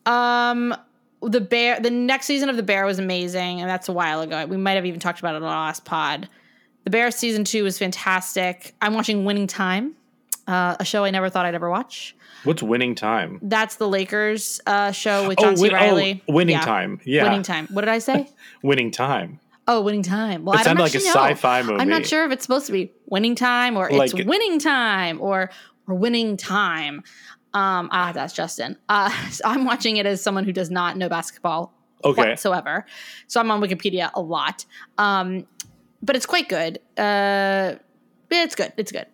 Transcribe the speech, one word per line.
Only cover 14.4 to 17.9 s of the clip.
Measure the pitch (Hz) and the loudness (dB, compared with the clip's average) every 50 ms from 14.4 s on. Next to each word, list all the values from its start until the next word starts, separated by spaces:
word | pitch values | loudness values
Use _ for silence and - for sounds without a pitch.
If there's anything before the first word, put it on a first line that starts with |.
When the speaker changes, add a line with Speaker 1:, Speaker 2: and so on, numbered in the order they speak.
| 202 - - - - | -4 -6 -8 -4 -2
Speaker 1:
uh, | - 202 202 202 202 190 | 0 2 2 2 0 -2
show | - - 214 202 202 196 | -2 0 0 2 2 2
with | 190 190 190 | 2 2 4
Speaker 2:
Oh, | 214 | 4
Speaker 1:
John | 202 190 | 6 6
C. | 170 190 | 6 4
Speaker 2:
Win-, | 208 185 | 6 6
oh, | |
Speaker 1:
Reilly. | 185 202 208 190 170 - 190 196 190 - - | 6 6 6 6 4 4 2 -2 -4 -2 2
Speaker 2:
Winning | 147 165 180 170 160 | 4 4 4 4 4
Speaker 1:
Yeah. | 160 | 2
Speaker 2:
Time. | 156 117 107 95 92 98 101 - - | 2 2 0 0 0 -2 -6 -8 -4
Yeah. | 123 135 151 - | 0 2 4 4
Speaker 1:
Winning | - - 196 180 | 4 2 2 0
Time. | - 175 156 156 - | -2 -4 -4 -4 -4
What | 196 202 | -4 -2
did | 208 | 0
I | 220 | 0